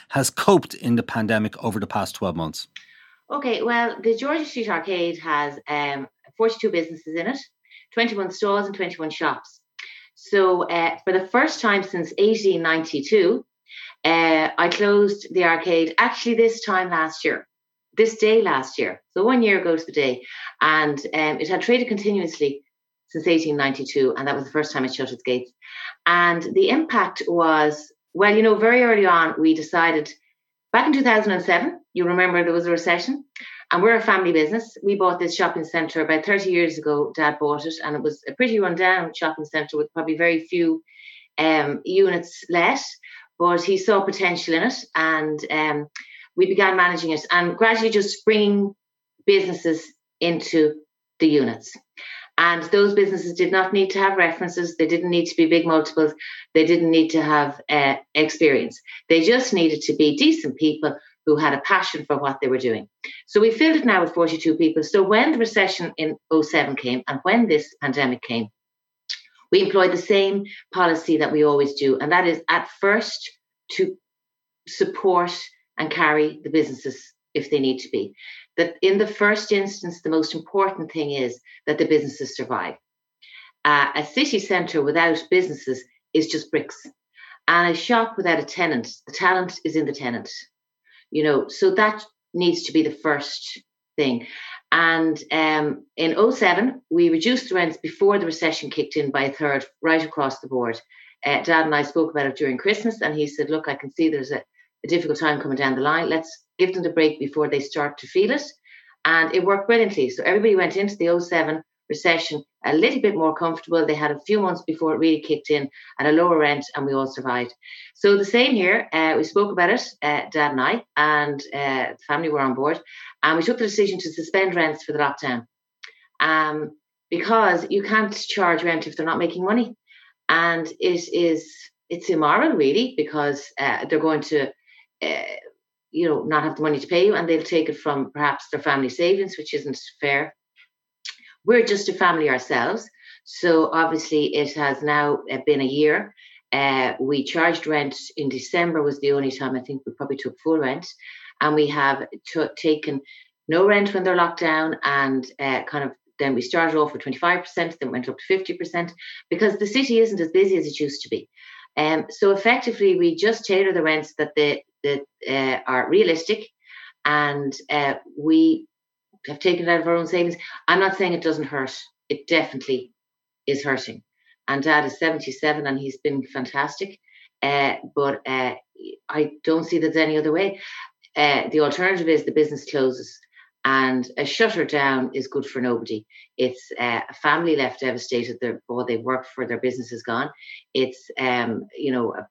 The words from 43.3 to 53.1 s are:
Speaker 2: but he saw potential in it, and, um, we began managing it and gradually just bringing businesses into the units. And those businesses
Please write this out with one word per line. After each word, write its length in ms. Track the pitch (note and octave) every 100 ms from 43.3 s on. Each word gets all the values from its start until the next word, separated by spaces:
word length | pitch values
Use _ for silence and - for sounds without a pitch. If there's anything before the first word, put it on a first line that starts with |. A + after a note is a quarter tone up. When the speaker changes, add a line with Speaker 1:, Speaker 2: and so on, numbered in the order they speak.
| -
Speaker 2:
but 240 | F3 F3 G3
he 80 | F#3+
saw 240 | - G3
potential 520 | G3 F#3 F#3 E3+ - E3
in 60 |
it, 140 | A#3 - - D#3+
and, 440 | D#3+ D#3 D#3 D3+ -
um, 360 | D#3 D#3 D3 D3 - - - - F3
we 80 | F#3
began 300 | F#3+ F#3+ F#3
managing 340 | F3 E3+ E3
it 140 | D3+ -
and 280 | F3 F3 -
gradually 340 | A3 A3+ A3+
just 320 | G#3 G3 -
bringing 500 | - G#3+ G3+ G3+ G3+ - _ _ _ _ -
businesses 540 | G3 F#3 E3+ E3+ D#3+ - _ _ _
into 400 | E3+ E3 - D#3+ D3+ D3+ - _ _ -
the 80 | D#3+ D3
units. 320 | A#2 A2 - - _ - - - - -
And 260 | E3+ E3+ -
those 220 | G3+ G3+ G3+
businesses 320 | F#3+